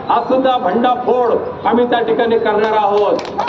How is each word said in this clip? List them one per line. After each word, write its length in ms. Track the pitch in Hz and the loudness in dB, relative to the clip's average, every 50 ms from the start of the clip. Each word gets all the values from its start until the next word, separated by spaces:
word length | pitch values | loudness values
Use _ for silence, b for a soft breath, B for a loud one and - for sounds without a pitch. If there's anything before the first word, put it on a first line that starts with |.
| - - | -4 -2
हा 140 | - - - - | 0 0 0 0
सुद्धा 300 | 254 262 262 262 254 247 | 0 2 2 2 0 0
भंडाफोड 800 | - 180 190 233 240 247 247 240 - 208 233 254 247 226 202 - - - - - - | 0 0 0 0 2 0 0 0 0 0 0 2 2 2 0 -2 -2 -4 -8 -6 -2
आम्ही 240 | 196 220 240 247 240 | 0 2 2 2 2
त्या 100 | - 233 | 0 0
ठिकाणी 380 | 226 220 220 - 233 226 226 226 | 0 0 0 0 2 2 2 0
करणार 340 | - 214 208 208 214 220 214 | 0 0 0 0 0 0 0
आहोत. 460 | 214 208 202 208 202 208 196 175 - - - - - - | 0 0 2 2 2 2 2 0 -2 -4 -6 -6 -6 -6